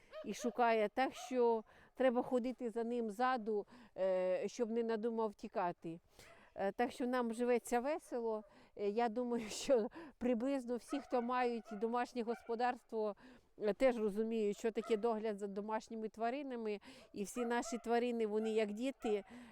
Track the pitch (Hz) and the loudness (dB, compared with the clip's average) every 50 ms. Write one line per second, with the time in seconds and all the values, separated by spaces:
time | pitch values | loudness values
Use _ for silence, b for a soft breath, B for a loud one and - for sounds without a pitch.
0 | B B 539 622 605 233 196 - - 240 - - 240 233 226 220 208 208 - - | B B -14 -10 -8 -8 -6 -4 -4 -2 2 2 4 4 4 4 2 2 2 0
1 | 262 302 - - - - 254 254 240 233 233 220 214 b b b b b _ - | 0 0 -2 -6 -8 -2 2 4 4 4 4 2 -2 b b b b b _ 2
2 | 254 262 233 247 - - 254 254 226 262 240 - 254 226 202 233 226 233 240 240 | 4 4 4 2 0 0 0 0 0 -2 -4 -4 -6 -4 -4 -2 -2 -2 -2 -2
3 | 233 220 196 202 247 254 262 254 208 226 214 202 196 B B B B B _ - | -2 -2 0 0 2 2 2 0 0 0 -2 -2 -2 B B B B B _ -2
4 | 185 190 185 185 185 185 185 165 185 202 - - 240 214 226 233 233 226 226 220 | 0 2 2 2 2 2 0 0 -2 -4 -2 -2 -2 0 0 0 0 0 0 0
5 | 208 240 226 226 220 214 202 - - 214 - - 175 175 175 - - 170 165 175 | 0 0 0 0 -2 -2 -4 -8 -12 -6 -2 0 0 0 -2 -4 -8 -10 -10 -10
6 | - B B B B B B B B B B - 190 196 196 - 247 240 240 - | -14 B B B B B B B B B B -2 -2 0 2 2 0 0 0 -2
7 | 254 247 254 254 240 226 220 233 240 240 247 226 - - 247 240 233 285 311 359 | -2 0 2 0 0 0 0 0 2 2 2 2 2 0 0 0 2 0 -2 -2
8 | - - 311 240 233 226 220 214 214 B B B B B B - 208 202 202 226 | -4 -6 -6 -4 -2 -2 -2 -4 -6 B B B B B B -2 -2 0 2 2
9 | 240 240 214 247 247 240 240 233 226 208 - - - - 277 233 208 269 B 330 | 2 2 0 0 0 0 0 -2 -2 -4 -6 -4 2 4 4 4 4 2 B -10
10 | 330 285 B _ - 254 254 214 240 277 277 269 240 233 247 226 - - 311 285 | -16 -16 B _ 0 2 2 2 2 0 -2 -2 -2 -4 -6 -6 -4 -6 -6 -6
11 | - - 277 247 233 240 254 254 254 240 240 226 - - 220 202 226 226 233 247 | -2 -2 0 0 0 0 0 2 2 2 0 -2 -6 -8 -4 -4 -2 0 0 0
12 | 240 240 - 247 226 226 233 - - - 233 220 247 247 254 233 - _ 233 220 | -2 -2 -4 -4 -2 -2 -4 -4 -4 -4 -2 0 0 0 0 -2 -8 _ -4 -2
13 | 214 214 202 B B B B B B B _ - 208 214 202 - 262 262 247 233 | -2 -2 -4 B B B B B B B _ -2 0 0 2 4 4 4 4 4
14 | 214 208 190 208 220 220 233 226 214 202 202 - - 233 214 240 226 - 233 208 | 0 0 2 0 0 0 0 2 2 0 0 0 -2 -2 -2 -2 0 0 0 2
15 | 208 233 220 214 214 226 208 196 208 202 196 208 202 214 220 220 - - 226 220 | 2 0 0 0 -2 -2 -4 -4 -6 -6 -6 -6 -4 -2 -4 -4 -4 -6 -8 -8
16 | 214 214 - 214 226 233 247 285 294 269 247 233 226 214 208 202 B 269 B B | -8 -8 -4 -2 -2 -2 -2 -2 -4 -6 -6 -4 -4 -4 -4 -4 B -14 B B
17 | B B - - 202 - - 247 240 233 240 240 240 - 254 240 - 226 233 240 | B B -8 -6 -6 -4 -4 -4 0 0 2 0 0 0 -4 -4 0 2 2 2
18 | 247 247 233 233 226 208 208 214 220 220 214 220 220 208 208 214 247 269 262 - | 2 2 0 0 0 0 0 0 0 2 2 2 2 0 0 -2 -4 -4 -4 -2
19 | - 233 208 202 190 B 233 247 B 226 | 0 0 0 0 -2 B -14 -18 B -20